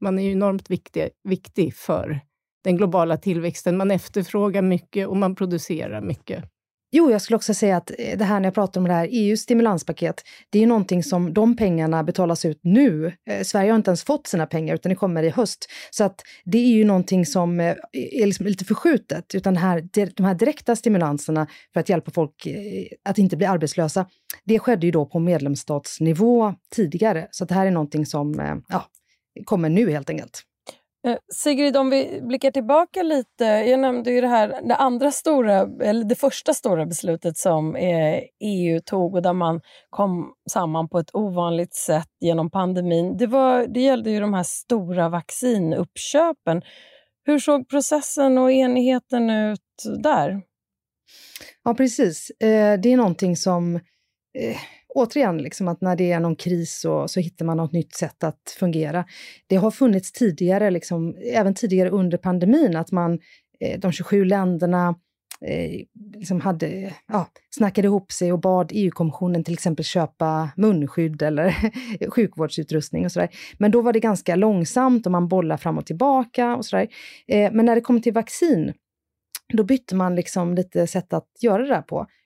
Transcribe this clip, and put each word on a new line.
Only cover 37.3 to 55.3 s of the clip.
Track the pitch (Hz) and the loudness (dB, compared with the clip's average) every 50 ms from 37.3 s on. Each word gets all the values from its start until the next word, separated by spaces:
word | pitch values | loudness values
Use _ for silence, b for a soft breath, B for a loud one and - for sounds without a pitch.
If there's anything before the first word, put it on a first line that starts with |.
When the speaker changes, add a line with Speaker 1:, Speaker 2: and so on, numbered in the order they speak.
| 160 - | -6 0
Speaker 3:
som, | - 196 165 156 156 156 160 | 0 2 2 2 0 -2 -2
eh, | 139 - 185 175 165 156 151 160 175 - - _ _ | -2 -2 0 2 2 2 2 0 -2 -4 -8 _ _
E | - 214 202 185 180 170 | -6 -4 -2 -2 0 0
U | 165 165 | 0 -2
tog | - - - 190 180 175 196 | -2 -2 -2 -2 0 0 0
och | 180 | 0
där | 175 180 180 | 0 0 0
man | 185 175 165 165 165 b b b b b b | 0 0 -2 -2 -4 b b b b b b
kom | - - 202 196 180 175 160 - - _ _ - | -4 -2 -2 -2 -2 -4 -6 -8 -12 _ _ -6
samman | - 202 180 165 156 160 165 160 | -4 -4 -2 -2 -2 -4 -4 -2
på | - 175 | -2 -4
ett | 160 - - | -4 -2 -4
ovanligt | 196 214 202 180 175 175 170 170 165 175 170 - | -4 -4 -4 -2 -2 -2 -2 -2 -2 -4 -6 -8
sätt | - - - 165 156 160 - _ _ | -8 -4 -2 -2 -2 -2 -6 _ _
genom | - 170 170 165 160 165 | -2 0 0 0 -2 -2
pandemin. | - 196 185 185 185 180 175 175 170 165 170 175 - 185 | -2 -2 -2 -2 -2 -2 -2 0 0 0 0 -2 -2 -2
Det | 240 220 | -2 0
var, | 233 269 262 262 254 247 240 - | 2 2 2 2 2 2 0 -2
det | 208 247 | -2 0
gällde | 254 269 262 240 220 220 | 2 2 2 2 0 -2
ju | 214 208 | -2 -2
de | 202 208 202 | -2 -2 -2
här | 185 175 | -2 -4
stora | - - - - - 240 226 185 170 180 180 170 165 | -4 -6 -10 -4 -4 -4 -2 -2 -2 -2 0 0 0
vaccinuppköpen. | 170 175 160 - - - - 254 233 208 175 160 165 180 185 - _ - - - - 285 330 339 320 - _ - 160 175 B B B B B B B B B B B _ _ | 0 -4 -6 -8 -8 -4 -2 0 0 2 0 0 0 -2 -2 -4 _ -10 -8 0 2 2 2 2 0 -2 _ -2 -2 -2 B B B B B B B B B B B _ _
Hur | - 294 294 | 0 0 2
såg | - - 294 285 254 - | 2 2 2 2 0 -2
processen | - 285 262 - 311 302 277 - - 302 277 269 262 254 | -2 -2 0 0 -2 -2 -2 -4 -2 0 2 4 4 4
och | 254 262 | 4 4
enigheten | 262 262 262 247 247 254 247 254 262 247 - _ 262 240 233 226 | 4 4 4 2 2 2 2 2 2 0 -2 _ -2 0 0 2
ut | 220 214 214 214 214 196 - _ _ - - 220 - 208 214 | 2 0 0 0 -2 -6 -10 _ _ -14 -12 -10 -8 -2 0
där? | 302 285 196 147 156 190 196 185 _ _ _ _ _ _ _ _ _ _ _ _ B B B B B B B B B B B B | 2 2 2 2 0 -2 -6 -10 _ _ _ _ _ _ _ _ _ _ _ _ B B B B B B B B B B B B
Speaker 2:
Ja, | 233 226 | -4 0
precis. | 226 262 254 226 - 269 180 156 - - - | 0 0 0 2 0 0 0 0 -4 -12 -16
Eh, | - - - 220 220 214 214 208 208 196 | -8 -2 0 2 4 4 4 4 2 4
det | 185 240 254 | 4 4 4
är | 254 | 4
någonting | 240 190 170 - 202 180 175 165 | 4 2 2 0 0 0 0 0
som, | - 190 180 175 175 175 170 175 175 _ _ _ _ _ _ _ _ _ - 262 | 0 0 0 0 0 -2 -4 -4 -8 _ _ _ _ _ _ _ _ _ -10 -8
eh, | 233 233 226 B B B B B B _ - | -6 -6 -6 B B B B B B _ -2
återigen, | 277 247 - - 294 269 202 | 0 0 0 2 2 2 2